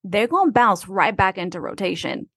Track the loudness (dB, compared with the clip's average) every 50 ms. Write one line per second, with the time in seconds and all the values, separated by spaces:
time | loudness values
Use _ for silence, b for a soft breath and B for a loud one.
0 | -6 -2 0 0 0 2 2 2 2 4 4 4 4 4 2 0 -4 -6 0 2
1 | 2 2 2 2 2 2 2 -2 -6 -6 -6 -8 -8 -8 -6 -4 -4 -4 -4 -4
2 | -6 -6 -6 -8 -10 _ _